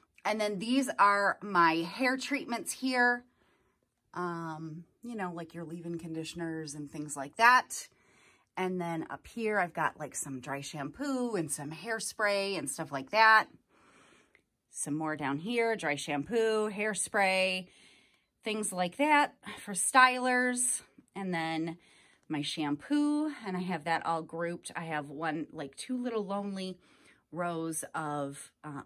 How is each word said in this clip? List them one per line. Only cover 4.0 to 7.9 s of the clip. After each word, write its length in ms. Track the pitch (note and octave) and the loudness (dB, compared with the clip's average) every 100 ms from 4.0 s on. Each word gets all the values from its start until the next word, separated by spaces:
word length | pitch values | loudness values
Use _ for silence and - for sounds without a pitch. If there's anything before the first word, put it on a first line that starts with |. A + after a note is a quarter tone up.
| _ | _
Um, 720 | - F3+ E3+ E3 D#3 D#3+ D#3 E3+ _ | -6 -4 -4 -6 -8 -10 -12 -16 _
you 100 | A#3 | -12
know, 160 | A3+ F#3 | -6 -6
like 220 | E3+ E3 | -6 -10
your 80 | E3+ | -10
leave-in 380 | D#3+ E3+ E3+ E3+ | -10 -10 -8 -8
conditioners 760 | E3+ D#3+ D#3 F3 E3 D#3+ D#3 | -6 -8 -8 -6 -6 -6 -8
and 160 | D3 D3 | -10 -10
things 260 | D#3 D3+ C#3+ | -10 -8 -8
like 200 | C#3 - | -8 4
that. 500 | A#3 B3+ - - - | 6 6 2 -8 -12